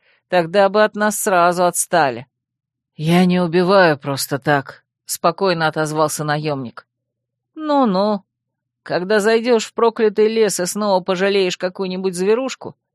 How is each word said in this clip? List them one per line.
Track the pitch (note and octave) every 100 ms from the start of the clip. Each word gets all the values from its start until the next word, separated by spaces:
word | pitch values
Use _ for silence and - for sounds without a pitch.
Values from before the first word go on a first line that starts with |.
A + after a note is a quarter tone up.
| _ _ _
Тогда | F3+ E3 G3 G3
бы | G3+
от | G#3+ G#3
нас | G#3 G#3
сразу | - F#3 E3+ F3 F3
отстали». | E3+ - F3 C#3+ A#2 C3+ _ _ _ _ _ _ -
«Я | D3+ F3 F#3
не | F3+
убиваю | F3 F3 F3 G3 F3 C#3+
просто | D3 C3+ - C#3
так», | - D3 B2+ - _ _ -
спокойно | - F3+ E3 G3 E3+ D#3
отозвался | D#3 D3+ D#3 D3+ -
наемник. | D3+ D3 D3+ C#3+ A#2+ - - _ _ _ _ _ _ -
«Ну-ну. | D#4 C#4+ B3 F#3 G#3 G3+ - _ _ _ _ _
Когда | - D3+ F#3 G#3+
зайдешь | G3+ A3+ A#3 A3+ -
в |
проклятый | - A#3 A3+ A3 G3+ G#3+
лес | A3+ G#3+ -
и | F3+
снова | G3+ G#3 F#3
пожалеешь | F3+ F#3 G3 G3+ F#3 -
какую-нибудь | F#3 F#3 F#3+ F#3 F#3+ F3
зверушку, | F#3 A3+ C4 - G3 - _